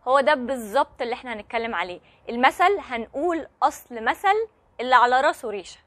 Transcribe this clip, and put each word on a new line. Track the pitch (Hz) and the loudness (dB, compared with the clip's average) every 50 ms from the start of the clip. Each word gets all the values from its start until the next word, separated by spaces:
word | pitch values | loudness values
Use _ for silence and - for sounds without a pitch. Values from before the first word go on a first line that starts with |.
| _ 247 | _ 2
هو | 262 277 | 2 4
ده | 269 285 302 | 4 4 2
بالظبط | 269 247 233 269 254 226 208 196 269 277 269 - - | 2 0 -6 -6 -6 -8 -2 0 0 0 0 -4 -8
اللي | 262 233 233 | -8 -6 -6
إحنا | - - 254 | -10 -10 -12
هنتكلم | 233 214 208 _ - 226 233 226 226 | -12 -12 -12 _ -6 -6 -4 -4 -4
عليه. | 170 175 185 180 175 _ _ _ _ _ - | -6 -6 -6 -8 -14 _ _ _ _ _ -8
المثل | 233 233 247 269 269 - 370 381 415 359 269 - | -4 2 2 2 2 4 2 2 2 0 -4 -8
هنقول | 254 233 226 - - 269 302 359 339 330 277 - _ _ | -8 -10 -10 -8 -8 -4 -2 -2 -2 -4 -6 -12 _ _
أصل | - 294 294 - - _ 247 226 220 | -2 -2 -2 -2 -18 _ -12 -6 -4
مثل | 240 330 - - 381 403 427 453 440 _ _ _ _ _ - | -4 -4 0 0 0 0 0 -2 -6 _ _ _ _ _ -8
اللي | 233 254 254 | 0 4 6
على | 240 226 247 254 254 | 6 6 6 4 4
راسه | 262 311 339 - - 220 | 2 2 0 -2 -8 -10
ريشة. | 208 202 170 - - - _ | -10 -10 -12 -14 -20 -20 _